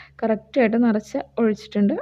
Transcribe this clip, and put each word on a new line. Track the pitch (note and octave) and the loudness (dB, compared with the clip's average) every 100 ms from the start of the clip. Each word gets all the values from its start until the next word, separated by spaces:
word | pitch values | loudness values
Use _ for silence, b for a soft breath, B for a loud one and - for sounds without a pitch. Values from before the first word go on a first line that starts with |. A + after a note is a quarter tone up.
| B - | B -6
കറക്റ്റായിട്ട് | A3+ G#3+ - C#4+ A3+ A#3 | -4 -4 -2 0 2 2
നിറച്ച് | A#3+ G#3+ - C4+ - - | 0 0 -4 -8 -6 -2
ഒഴിച്ചിട്ടുണ്ട്. | A3+ G#3 - G3+ G3+ F4 | 0 -2 -4 0 0 0